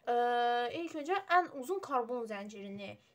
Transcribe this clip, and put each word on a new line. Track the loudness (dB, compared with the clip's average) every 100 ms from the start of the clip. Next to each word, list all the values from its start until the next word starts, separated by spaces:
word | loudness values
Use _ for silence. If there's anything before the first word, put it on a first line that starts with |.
ə, | 0 2 4 4 4 2 0
ilk | -2 -6 -6
öncə | -2 -2 4
ən | 4 4 -4
uzun | -4 -4
karbon | 0 0 0 -4 -4
zəncirini | -6 -8 -10 -10 -10 -10 -14 _